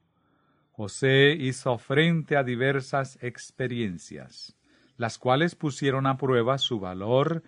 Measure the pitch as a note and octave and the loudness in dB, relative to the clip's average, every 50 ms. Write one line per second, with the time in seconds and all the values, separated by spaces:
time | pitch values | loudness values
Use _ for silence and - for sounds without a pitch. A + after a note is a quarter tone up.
0 | _ _ _ _ _ _ _ _ _ _ _ _ _ _ _ - G#2+ G2 - - | _ _ _ _ _ _ _ _ _ _ _ _ _ _ _ -10 -10 -10 -4 0
1 | C#3 C3+ C3+ C3+ C#3 C#3+ D#3 E3+ C3+ C3 B2+ - - C3 A#2+ A2 - - C#3 D3 | 2 4 6 6 6 6 4 2 -2 -4 -4 -4 -2 -2 -4 -2 -4 0 2 4
2 | D#3+ E3+ E3+ D#3+ D3+ - D3+ C#3+ C3 B2 B2 A#2 C3 C3+ C#3 C#3 C3 - - C#3 | 4 4 2 0 0 0 0 0 0 0 -2 0 0 0 0 -2 -4 -4 -4 -4
3 | C3+ C3 - - B2 A#2+ - - - - - - C3 B2+ B2 A#2+ A2+ G2 F2 D#2 | -4 -4 -8 -10 -10 -10 -10 -12 -16 -14 -8 -6 -6 -4 -4 -4 -4 -4 -6 -10
4 | - - E2 D2 C2 B1+ - - - - - _ _ _ _ _ _ _ _ - | -14 -16 -16 -16 -16 -18 -20 -20 -20 -20 -20 _ _ _ _ _ _ _ _ -6
5 | A#2 A2+ - - - B2 B2+ C#3+ E3+ F3 - - - D3 C3+ - C#3+ C#3 C3 C3+ | -6 -6 -6 -2 0 2 4 4 2 0 -2 -4 -6 -6 -4 -2 -2 0 0 0
6 | C3+ C3+ C3+ C3 C#3+ B2+ B2+ A#2+ A2+ B2 C3+ C3 - - B2+ G#2 F#2+ F2+ F#2 F#2 | 0 0 0 0 0 2 2 2 2 2 0 0 -2 -2 -2 -4 -4 -6 -6 -6
7 | G2 A2 B2+ C3 C#3+ D#3+ E3 E3 - | -2 2 2 2 2 2 -2 -4 -8